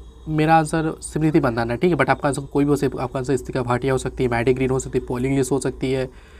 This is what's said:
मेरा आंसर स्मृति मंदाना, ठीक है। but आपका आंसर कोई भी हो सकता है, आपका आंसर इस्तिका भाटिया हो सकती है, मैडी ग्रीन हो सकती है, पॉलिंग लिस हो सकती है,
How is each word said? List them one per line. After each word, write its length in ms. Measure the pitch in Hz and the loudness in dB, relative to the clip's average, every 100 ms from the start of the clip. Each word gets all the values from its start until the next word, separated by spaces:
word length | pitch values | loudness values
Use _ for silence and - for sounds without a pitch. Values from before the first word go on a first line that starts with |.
| - - - | -20 -16 -4
मेरा 260 | 156 156 165 | 0 4 4
आंसर 360 | 156 165 160 - | 4 0 -2 -6
स्मृति 380 | - 156 156 156 | -8 0 2 4
मंदाना, 360 | 139 117 117 120 | 2 0 -2 0
ठीक 160 | 180 | 0
है। 60 | 165 | 2
but 120 | 160 | 2
आपका 180 | 131 147 | 2 0
आंसर 140 | 139 | -2
कोई 200 | 139 143 | -2 0
भी 60 | 143 | 2
हो 60 | 143 | 2
सकता 220 | 139 - | 0 -2
है, 60 | |
आपका 160 | 127 135 | -6 -6
आंसर 140 | 127 | -2
इस्तिका 300 | 131 - 131 | -2 -2 -4
भाटिया 300 | 120 123 135 | 0 0 0
हो 40 | 131 | 0
सकती 240 | 127 - | -2 -2
है, 60 | 127 | 0
मैडी 240 | 117 120 | 2 2
ग्रीन 160 | 127 131 | 2 2
हो 100 | 131 | 0
सकती 200 | 127 127 | -2 -4
है, 60 | 123 | -4
पॉलिंग 320 | 123 131 139 | -4 0 0
लिस 140 | 127 | 2
हो 80 | 139 | 0
सकती 320 | 135 127 135 | -2 -4 -2
है, 160 | 131 127 - - | -2 -4 -10 -20